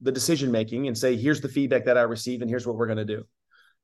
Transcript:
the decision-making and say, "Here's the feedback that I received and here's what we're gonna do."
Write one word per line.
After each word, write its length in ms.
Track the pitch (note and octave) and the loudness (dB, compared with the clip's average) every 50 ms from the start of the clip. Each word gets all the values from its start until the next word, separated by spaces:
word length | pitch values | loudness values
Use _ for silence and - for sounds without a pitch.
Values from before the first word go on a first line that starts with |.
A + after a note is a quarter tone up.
the 120 | B2 C3+ C3 | -2 -2 -2
decision-making 760 | C3 - - E3+ C#3 C#3 B2+ A#2 A2 A2 A2 A#2 B2 C#3 C3+ | 0 0 0 0 2 2 2 2 0 0 0 -2 -4 -4 -4
and 100 | A#2 G#2+ | -2 0
say, 160 | C3+ B2+ B2 | 2 2 2
"Here's 280 | A2 A#2 D3 D3+ - C3+ | 2 2 2 2 0 -2
the 60 | B2+ | -4
feedback 360 | - D3 C#3 B2+ C3 B2 - | -2 -2 0 2 2 2 4
that 140 | B2+ A#2+ B2 | 4 4 4
I 40 | A#2+ | 4
received 400 | A2+ A#2 A2 - B2 B2 A#2 B2 | 4 0 -4 -6 -6 -6 -4 -4
and 80 | A2+ | -4
here's 160 | A#2+ B2 A2 | -4 -4 -4
what 100 | A#2+ A2+ | -4 -2
we're 120 | G#2+ A#2 A2 | -2 -2 -2
gonna 160 | A2 A2 G#2+ | -2 -2 -2
do." 200 | G#2+ G#2+ G#2+ - - _ _ _ _ _ _ _ _ _ _ | -4 -6 -6 -8 -12 _ _ _ _ _ _ _ _ _ _